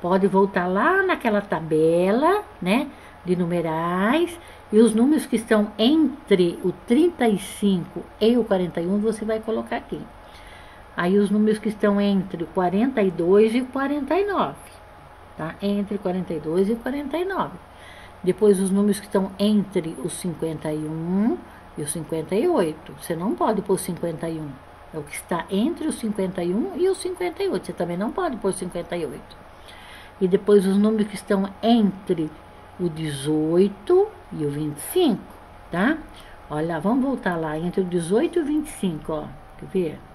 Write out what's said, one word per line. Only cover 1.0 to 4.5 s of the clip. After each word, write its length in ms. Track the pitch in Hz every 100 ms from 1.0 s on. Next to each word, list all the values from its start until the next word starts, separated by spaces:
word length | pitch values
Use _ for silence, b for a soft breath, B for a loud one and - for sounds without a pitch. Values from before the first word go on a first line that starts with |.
naquela 380 | 381 311 233 208
tabela, 1040 | 202 - 165 156 160 170 185 220 311 403 415 -
né, 260 | 180 220 294 B B B 180
de 100 | 175
numerais, 1040 | 170 175 160 160 170 180 202 302 339 - B